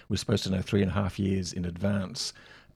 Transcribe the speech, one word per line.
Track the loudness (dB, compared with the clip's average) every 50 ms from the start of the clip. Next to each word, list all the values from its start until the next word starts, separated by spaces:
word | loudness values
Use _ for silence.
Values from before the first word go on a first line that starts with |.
| -6
we're | -2 -2
supposed | -2 2 2 2 2 2
to | 0
know | 0 0
three | 0 2 2 4 4
and | 4
a | 2
half | 0 0 0 0 0
years | 0 2 2 0 -2 -2
in | -4 -4 -4
advance, | -4 -4 -2 0 0 0 0 -2 -4 -6 -6 -6 -8 -8 -12 -18 -20 -20 -20 -20 -12 _